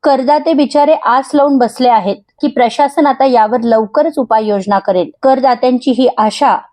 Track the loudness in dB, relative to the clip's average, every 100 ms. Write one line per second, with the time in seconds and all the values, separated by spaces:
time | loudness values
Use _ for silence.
0 | 2 0 2 0 0 0 0 2 2 2
1 | 0 -2 0 0 0 2 -2 0 0 2
2 | 0 -8 _ _ -6 0 -2 0 -2 0
3 | 0 2 2 2 2 0 0 0 0 -2
4 | -2 -2 -2 -2 0 -4 -2 -4 0 -2
5 | -2 -2 0 2 0 0 0 0 -2 0
6 | 0 0 -2 0 0 0 -6